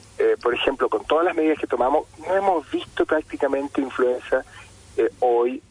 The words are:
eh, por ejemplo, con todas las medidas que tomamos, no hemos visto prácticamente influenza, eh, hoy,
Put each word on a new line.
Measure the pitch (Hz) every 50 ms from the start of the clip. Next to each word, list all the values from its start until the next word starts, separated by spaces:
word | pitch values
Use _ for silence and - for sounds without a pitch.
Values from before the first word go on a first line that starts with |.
| - - - -
eh, | - 110 110 - -
por | 120 120
ejemplo, | 120 - 139 139 127 127 113
con | - 107 -
todas | - 151 156 170
las | 180 170
medidas | 165 160 156 151 143
que | - -
tomamos, | - 120 123 127 139 151 147 - - - 156
no | 170 185
hemos | 196 196 196 185 160 139 - -
visto | 175 - - - - 180
prácticamente | - 160 156 - - - 151 147 135 139 139 139 143 - -
influenza, | 139 127 - - 127 123 123 123 - - 135 131 131 - - - - - - - - - -
eh, | - - - - -
hoy, | 127 123 120 117 120 127 131 - - -